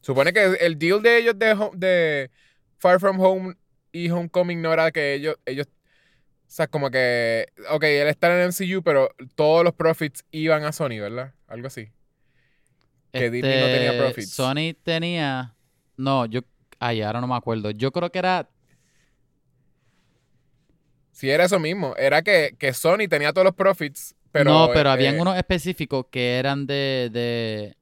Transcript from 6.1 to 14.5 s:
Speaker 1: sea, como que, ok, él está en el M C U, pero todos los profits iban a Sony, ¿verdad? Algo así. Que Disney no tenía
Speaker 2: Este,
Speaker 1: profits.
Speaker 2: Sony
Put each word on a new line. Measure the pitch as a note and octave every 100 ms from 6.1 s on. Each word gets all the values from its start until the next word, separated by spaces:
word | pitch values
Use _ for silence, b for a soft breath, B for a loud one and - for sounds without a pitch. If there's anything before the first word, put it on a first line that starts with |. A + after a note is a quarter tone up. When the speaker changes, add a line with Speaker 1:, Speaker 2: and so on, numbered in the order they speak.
| _ _ _ _
Speaker 1:
sea, | - D#3
como | D3+ C#3
que, | C3 B2+ B2 A#2 A2+ - - G#2+
ok, | D3+
él | D#3 C#3+ D3
está | D3 E3+
en | F3
el |
M | F3+
C | F3+ F#3 F#3+
U, |
pero | E3+ C#3+ C3 - B2+ -
todos | D3+ E3
los | E3+
profits | - D#3+ D#3+ D#3 - _
iban | D#3 D#3 D3+
a | D3+
Sony, | D3+ D3 A2
¿verdad? | G2+ A#2+ C3+ _ _
Algo | A#2 C3
así. | B2+ A2 _ _ _ _ _ _ _ _ _ _ _ _
Que | B2+ A#2+
Disney | A#2+ C3+ C3
no | B2+
tenía | B2+ B2
Speaker 2:
Este, | B2
Speaker 1:
profits. | B2+ B2 G2+
Speaker 2:
Sony | - C3